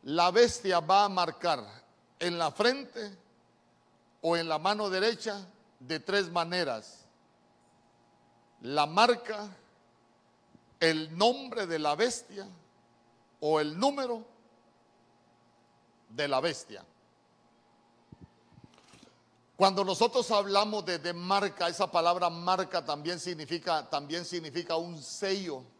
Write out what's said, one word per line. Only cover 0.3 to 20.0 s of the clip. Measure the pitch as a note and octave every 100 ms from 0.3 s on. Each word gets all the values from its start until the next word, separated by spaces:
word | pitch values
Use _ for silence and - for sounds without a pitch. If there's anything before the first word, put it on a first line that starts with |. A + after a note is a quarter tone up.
bestia | F#3+ A#3+ - G3 F3
va | D#3+ G3
a | G3+
marcar | F#3 E3 - F3 C#3+ G#2 G#2+ _ _ _ _
en | E3+ E3+
la | D#3+
frente | - A3 C4+ C#4 A#3+ G#3 F#3+ _ _ _ _ _ _ _ _ _ _
o | D#3+ E3+
en | E3
la | D#3
mano | F3 G#3+ G#3
derecha | F#3 G#3+ A3 A3+ G3+ F3+ - _ _
de | B2+ D#3+
tres | - G3+ F3+
maneras. | F3 E3+ F3+ D#3 A2+ - - - _ _ _ _ _ _ _ _ _ _ _ _ _ _ _
La | A#2+ D3 D3
marca, | F3 A#3+ A#3+ A#3+ G#3+ G#3 F#3+ _ _ _ _ _ _ _ _ _ _ _ _
el | E3 D#3 D#3+ E3
nombre | A3 C4 C4+ A#3+ F#3+
de | D#3+
la | D3+
bestia | D3+ A#3+ A#3 - G3 G3 F3+ _ _ _ _ _ _ _ _
o | D3+ D#3
el | D3+ D#3+
número | C4+ C#4+ C4 A#3 A3 _ _ _ _ _ _ _ _ _ _ _ _ _ _ _ _ _ _
de | A2+ C#3+
la | C3
bestia. | D#3+ D3 - G2+ - _ _ _ _ _ _ _ _ _ _ _ _ - - _ _ - - - _ - - _ _ _ _ -
Cuando | F#3+ F#3+
nosotros | F#3+ F#3